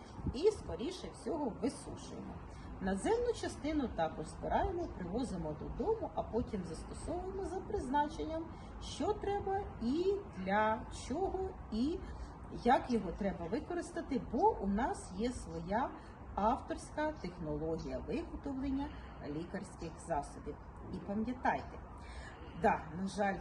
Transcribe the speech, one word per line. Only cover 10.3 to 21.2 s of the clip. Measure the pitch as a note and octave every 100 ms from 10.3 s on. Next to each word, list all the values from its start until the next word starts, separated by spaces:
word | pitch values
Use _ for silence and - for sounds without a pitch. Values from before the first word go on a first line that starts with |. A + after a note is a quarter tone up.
| F#3+
для | F#3 G3+ G#3+ A3+ - - -
чого, | C#4 F#4+ F#4 F#4+ - -
і | A3 C#4 F#4+ - - - - - D#3
як | A#3 D4+ E4
його | A3+ F3+
треба | - G3 E3+ E3+
використати, | A#3+ - F4 D#4 - - B3+ -
бо | A#3+ G#4 -
у | G3
нас | G3+ D4 G4+ - F3+
є | A#3+
своя | B3 - D#3+ E3 G#3 D#4 - - - - -
авторська | G#3 C4 - D#4 - - D4+
технологія | D4+ F3 - D3+ D3 D#3+ E3 D3 B2+ B2+
виготовлення | A#3 F4 D4 C#4+ C4 C#4 C4+ D4 - - - D3
лікарських | D3 F3+ F#3+ G3 - E3+ - -
засобів. | D3 C#3+ - D3 C#3+ - - -
І | F3+
пам'ятайте, | - G3+